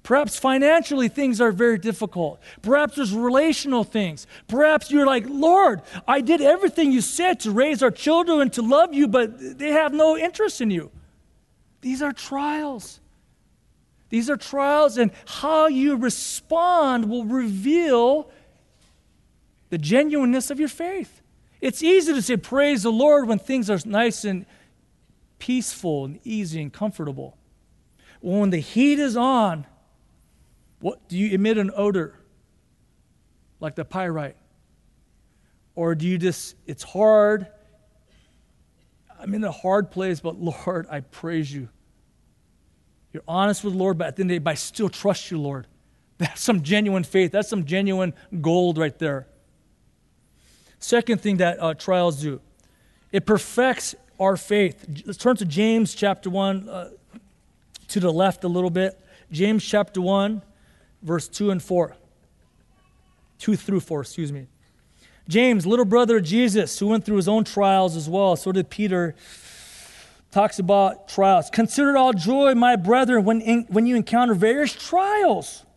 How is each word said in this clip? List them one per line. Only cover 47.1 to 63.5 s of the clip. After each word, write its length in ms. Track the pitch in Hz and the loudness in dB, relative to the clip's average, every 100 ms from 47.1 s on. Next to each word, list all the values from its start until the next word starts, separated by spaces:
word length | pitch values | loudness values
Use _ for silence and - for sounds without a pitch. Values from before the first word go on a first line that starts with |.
| 190 175 | 0 2
That's 160 | 202 202 | 0 -2
some 160 | 208 147 | -6 -4
genuine 480 | 185 202 190 180 - - 175 | -2 -2 -2 -4 -6 -12 -4
gold 380 | 156 175 180 160 | 0 2 2 0
right 200 | 156 - | -4 -4
there. 300 | 160 139 127 _ _ _ _ _ _ _ _ _ _ _ _ _ _ _ | -6 -6 -12 _ _ _ _ _ _ _ _ _ _ _ _ _ _ _
Second 420 | - 240 233 214 | 0 0 0 -2
thing 160 | 208 190 | -2 0
that, 220 | 175 175 | 0 0
uh, 140 | 165 | -6
trials 480 | 156 - 185 175 139 | -4 -2 0 0 -2
do, 180 | 151 131 _ _ _ _ _ _ _ | -8 -10 _ _ _ _ _ _ _
it 140 | 196 196 | -4 0
perfects 720 | 214 - - 262 240 - - _ - | 0 0 0 0 0 -8 -14 _ -2
our 180 | 190 185 | -2 0
faith. 480 | - 208 190 - - | -2 0 0 -2 -14
J-, 100 | 147 - | -14 -12
let's 100 | 190 | -2
turn 180 | 240 247 | 0 0
to 80 | 185 | -2
James 500 | 147 220 226 214 - | 0 2 2 0 0
chapter 340 | 202 190 190 | -2 -2 -6
one, 400 | 190 196 190 208 | -2 -2 -4 -8
uh, 220 | 190 175 - _ 226 _ _ _ _ _ - - | -14 -14 -20 _ -20 _ _ _ _ _ -20 -6
to 120 | 202 | -2
the 140 | 180 | 0
left 300 | 160 190 185 | 2 0 0
a 40 | 180 | -4
little 220 | 175 180 | -2 -2
bit. 300 | 175 - - _ - _ | -2 -4 -6 _ -20 _
James 340 | 156 202 220 - | -2 0 0 0
chapter 340 | 208 202 185 | -2 -2 -4
one, 440 | 180 196 202 220 - _ _ _ _ _ | 0 0 0 -6 -12 _ _ _ _ _
verse 260 | 160 170 - | -6 -6 -6
two 220 | - 208 | -4 -2
and 140 | 185 | -2
four. 320 | - 180 156 - _ _ _ _ _ _ _ _ _ _ _ _ _ _ | -2 -2 -2 -6 _ _ _ _ _ _ _ _ _ _ _ _ _ _
Two 160 | - | -4